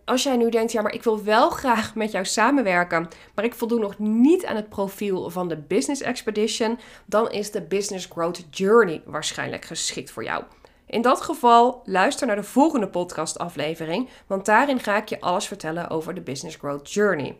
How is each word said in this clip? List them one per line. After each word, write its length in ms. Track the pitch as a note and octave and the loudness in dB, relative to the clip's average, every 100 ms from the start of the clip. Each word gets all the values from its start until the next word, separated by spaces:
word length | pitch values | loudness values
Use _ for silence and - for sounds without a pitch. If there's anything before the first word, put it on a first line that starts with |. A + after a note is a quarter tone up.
| - | -2
als 180 | B3+ | 0
jij 140 | C#4 A#3+ | 2 2
nu 120 | A#3 | 4
denkt, 220 | A3+ A3+ | 2 0
"Ja, 100 | A3+ | -2
maar 120 | G#3 | -2
ik 100 | A#3 | -2
wil 200 | A#3 G#3+ | -2 0
wel 260 | G3+ G#3+ E4 | 2 4 4
graag 460 | - C4 A3 G#3 A3 | 2 0 0 -2 -4
met 160 | G#3+ | -4
jou 140 | F#3+ F#3+ | -2 -2
samenwerken, 840 | - A3+ C#4+ G3+ F3 F3 E3 E3+ - - - | 2 4 4 4 2 2 0 -2 -10 -14 -4
maar 100 | A#3 | -4
ik 80 | |
voldoen 280 | - A3 A#3 | -2 -2 0
nog 180 | G3+ - | -2 -4
niet 460 | G#3+ A3+ C#4 F#4 - | 0 6 6 6 2
aan 100 | G#3+ | -4
het 140 | G#3+ | -4
profiel 600 | - G3 - G3+ F#3 E3+ | -4 -6 -4 -2 -2 -4
van 180 | F3+ F3+ | -4 -4
de 100 | D#3 | -6
Business 440 | C#3 G3 C#4 C4+ | -2 0 0 -2
Expedition", 800 | - B3 - G#3 G#3+ - A3 A#3+ - - - | -4 -6 -4 -2 -2 0 -2 -4 -8 -20 -2
dan 260 | G#3 A#3 | 0 0
is 200 | G3 G#3 | -4 -6
de 100 | G3+ | -6
Business 440 | D#3+ G3 G3 F#3 - | -4 -4 -2 -6 -10
Growth 400 | E3+ E3+ F3+ - | -4 -4 -4 -10
Journey 520 | - F#3+ A#3 F#3+ D#3 - | -2 4 6 6 0 -8
waarschijnlijk 600 | D3+ - - C3 - - | -6 -6 -6 -6 -8 -10
geschikt 460 | E3 - E3 - | -8 -6 -6 -10
voor 120 | - | -10
jou. 200 | D2+ E2 - - - _ - | -6 -6 -6 -20 -20 _ -6
In 160 | G#3+ | 0
dat 200 | A#3+ C4 | 2 2
geval, 600 | - D4 A#3+ A#3 B3 B3 - | 0 2 6 8 6 2 -2
luister 420 | F#3 A3 C#4+ B3+ | 2 2 2 -2
naar 80 | G3+ | -2
de 80 | |
volgende 440 | G3+ B3 D#4+ C#4+ F#3+ | 0 4 4 4 -2
podcastaflevering, 1200 | F3 F3+ - E3 - E3+ D#3 D3+ E3 D#3+ F#3 B3+ - - | -2 -4 -6 -6 -6 -8 -6 -6 -6 -4 -4 -6 -10 -6
want 180 | F#3+ G3 | -4 2
daarin 340 | G#3+ C#4+ B3+ | 4 4 0
ga 180 | A3 G#3 | 0 -2
ik 120 | G#3+ | -2
je 120 | - | -6
alles 260 | F3 F#3 - | -2 -2 -4
vertellen 420 | G3+ D#3 E3+ - | -8 -8 -6 -6
over 240 | D#3+ D#3 | -6 -6
de 80 | F3 | -10
Business 340 | E3+ C#3 E3+ - | -8 -10 -10 -10
Growth 380 | C#3+ C#3+ - | -8 -8 -4
Journey. 440 | G3+ G#3 D#3+ B2+ | 0 2 2 -4